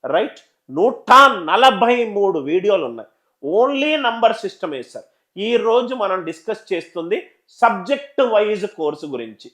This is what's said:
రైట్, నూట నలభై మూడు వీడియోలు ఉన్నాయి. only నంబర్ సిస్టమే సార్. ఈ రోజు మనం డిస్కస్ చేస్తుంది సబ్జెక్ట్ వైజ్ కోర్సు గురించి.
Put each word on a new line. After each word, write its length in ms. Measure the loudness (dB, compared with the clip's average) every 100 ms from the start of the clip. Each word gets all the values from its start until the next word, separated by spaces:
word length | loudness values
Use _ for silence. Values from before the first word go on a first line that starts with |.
| -2
రైట్, 260 | -2 -2 -8 _ _ _ 0
నూట 320 | 0 0 6 8 8 4 -2
నలభై 440 | 4 4 4 0 2 0 0
మూడు 220 | 0 -2 -2
వీడియోలు 340 | -2 0 0 -2
ఉన్నాయి. 200 | -10 -16 _ _ _ -4 0
only 340 | 2 0 -2 0 -2
నంబర్ 280 | 2 0 0
సిస్టమే 380 | -8 -10 -10 -10 -14
సార్. 140 | -18 -20 _ _ -8
ఈ 140 | -2 0 2
రోజు 260 | 0 0 -4
మనం 160 | -2 -4 -6
డిస్కస్ 360 | -10 -8 -10 -6
చేస్తుంది 460 | -6 -6 -10 -6 -6 -6 _ _ _
సబ్జెక్ట్ 600 | 0 0 -4 -6 -4 -2 0
వైజ్ 320 | 2 0 -2 -6 -4
కోర్సు 280 | -6 -6 -10
గురించి. 340 | -10 -10 -16 -20